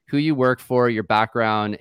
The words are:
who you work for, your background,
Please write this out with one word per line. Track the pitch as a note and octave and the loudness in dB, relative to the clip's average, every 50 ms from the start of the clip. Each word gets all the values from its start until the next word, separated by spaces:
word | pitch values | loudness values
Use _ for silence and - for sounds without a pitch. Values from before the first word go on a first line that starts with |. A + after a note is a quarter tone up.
| _ | _
who | - - | -6 -4
you | C#3+ D3+ D#3+ D3+ | -2 0 0 0
work | B2+ B2+ B2+ B2+ - | 2 2 0 0 -2
for, | - - B2+ B2 B2 A#2+ | -4 -2 0 2 2 2
your | A2+ G#2+ G2+ | 0 -2 -2
background, | - A2 G#2+ A2 A2+ - A#2+ A2+ A2 G#2+ G#2+ G#2 G#2 G#2 - | 0 0 0 0 0 0 -2 0 0 0 0 -2 -4 -6 -6